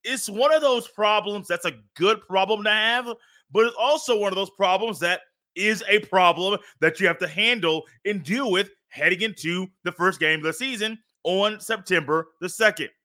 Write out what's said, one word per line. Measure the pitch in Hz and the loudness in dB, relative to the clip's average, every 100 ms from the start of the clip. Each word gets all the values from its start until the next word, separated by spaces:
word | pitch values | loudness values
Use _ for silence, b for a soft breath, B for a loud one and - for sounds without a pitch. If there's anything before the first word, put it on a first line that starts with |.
It's | 214 254 - | -4 -6 -6
one | 202 285 | 0 4
of | 311 | 4
those | 294 240 - | 4 0 -4
problems | - 208 214 202 208 - | -2 2 2 0 -8 -4
that's | 175 175 | -4 -4
a | 120 104 | -8 _
good | - 185 214 | 0 2 2
problem | _ 190 190 214 | _ 0 0 0
to | 208 | 0
have, | 214 220 240 240 220 b b b | 0 2 0 -4 -12 b b b
but | 160 233 | 2 2
it's | 233 | 2
also | 247 302 - 220 | 2 2 0 0
one | 202 | 0
of | 190 | -2
those | 196 | -6
problems | - 190 190 226 160 | 0 2 2 -2 -2
that | 170 180 _ _ _ | -2 -2 _ _ _
is | 175 208 214 - | -2 0 0 2
a | 208 | 2
problem | 208 190 180 165 185 202 B B | 4 4 4 4 -2 -2 B B
that | 156 160 | 0 2
you | 185 | 0
have | 170 | 0
to | 170 | -6
handle | 156 226 240 170 156 b b | -2 0 2 0 -2 b b
and | 196 202 | -6 -6
deal | 139 226 262 | -4 -2 0
with | 185 196 _ _ | 0 -2 _ _
heading | - 156 180 | -2 0 0
into | 220 - 160 175 185 _ | -4 -6 -6 -4 -6 _
the | 180 | -10
first | 175 180 185 | -2 -2 0
game | 156 156 | 0 0
of | |
the | 156 | -4
season | 156 262 233 220 220 _ _ | -6 -6 -4 -6 -8 _ _
on | 165 185 208 214 | -2 0 0 -4
September | - 220 - 180 143 160 160 _ | -8 -8 -2 -2 0 -2 -4 _
the | 175 | -12
second. | - 220 208 131 _ | 0 0 0 -10 _